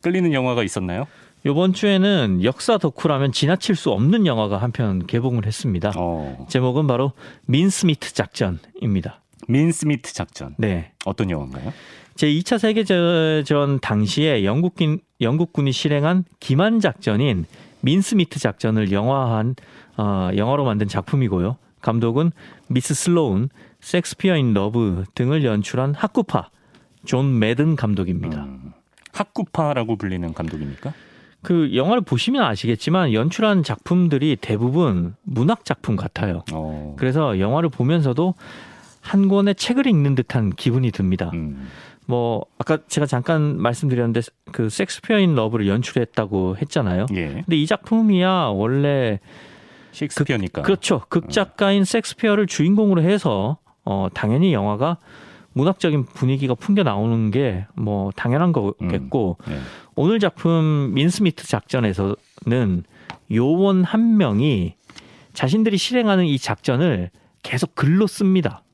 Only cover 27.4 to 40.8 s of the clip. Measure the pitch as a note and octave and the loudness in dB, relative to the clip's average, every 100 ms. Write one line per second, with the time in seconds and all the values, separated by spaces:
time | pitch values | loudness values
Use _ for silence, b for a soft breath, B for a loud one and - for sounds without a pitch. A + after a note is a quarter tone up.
27.4 | A2 A#2 D3+ D3+ A2 G2+ F2+ E2+ E2+ D2+ | 2 2 2 2 0 -2 -2 -4 -4 -8
28.4 | C#2 C2 C2 - _ _ - - - - | -10 -14 -18 -20 _ _ -20 -10 -8 -6
29.4 | C#4+ - D3+ C#3 A2 G#2+ G2+ F#2 E2+ D2+ | -6 -2 -2 -2 -2 -2 -2 -4 -6 -6
30.4 | D#2+ D#2 C#2+ C2+ - D#3 B B B B | -6 -6 -8 -10 -12 -12 B B B B
31.4 | - F3 D3+ A#2 D3 A#3+ F#3+ B2+ - C4+ | -2 0 2 0 2 0 0 -2 0 0
32.4 | F#3 G#2+ A2+ A2+ - F3+ E3 A2 C#3 - | 0 0 -2 -2 0 2 2 2 0 0
33.4 | G#3+ G3 D3+ G#2+ - F3+ F3 C#3+ D3+ C3 | 2 2 0 -4 0 2 4 2 2 0
34.4 | - G#2 A#2+ D3 E3 F#2 F2 G#2 - B2 | -2 0 2 2 2 2 -2 -6 -6 0
35.4 | C#3 A3+ - C3+ - G2 - - G2+ F2 | 2 0 -2 -6 -2 -4 -4 -4 -4 -4
36.4 | - D#2+ D#2 D#2 D2+ C#2+ B2+ C#3 D3 G2 | -6 -8 -8 -8 -10 -4 -2 0 0 0
37.4 | G2 C#3 E3+ B2+ B2 E3+ C#3 B2 F3 F3+ | 0 0 -2 -2 0 2 2 0 0 -2
38.4 | B B B B B B - G3 G3 G3 | B B B B B B -2 2 4 4
39.4 | G3+ G3 - B3 C4+ F3+ C#3+ C3 B2 B2+ | 2 0 -2 0 4 4 4 2 0 0
40.4 | G#2 - - A#2+ | -2 -2 0 0